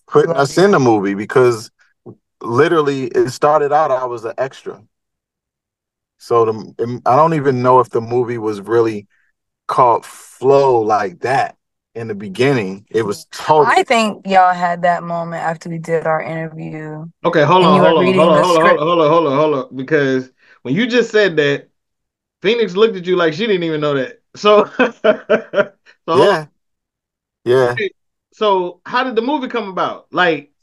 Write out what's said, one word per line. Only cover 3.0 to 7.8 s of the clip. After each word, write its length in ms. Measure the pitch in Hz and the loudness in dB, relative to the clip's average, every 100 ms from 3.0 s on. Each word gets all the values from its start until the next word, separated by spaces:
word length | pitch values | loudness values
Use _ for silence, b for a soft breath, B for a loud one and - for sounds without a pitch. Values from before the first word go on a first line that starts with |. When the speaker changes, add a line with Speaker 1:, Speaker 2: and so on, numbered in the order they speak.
| 127 | -2
Speaker 1:
it 240 | - 120 | -2 -2
started 420 | - 147 151 143 | 0 0 2 0
out, 180 | 147 151 | 0 0
I 140 | 127 | -2
was 200 | 127 120 | -4 -8
an 100 | 113 - | -10 -8
extra. 460 | 131 - 98 - 113 _ _ _ _ _ _ _ _ _ _ _ _ _ | -8 -10 -18 -18 _ _ _ _ _ _ _ _ _ _ _ _ _ _
So 260 | - 117 | -2 0
the, 580 | 113 110 - - 117 123 - | 0 -2 -8 -8 -8 -4 0
I 100 | 131 | 2
don't 180 | 160 | 2
even 280 | 160 139 123 | 0 -2 0
know 180 | 127 127 | 4 4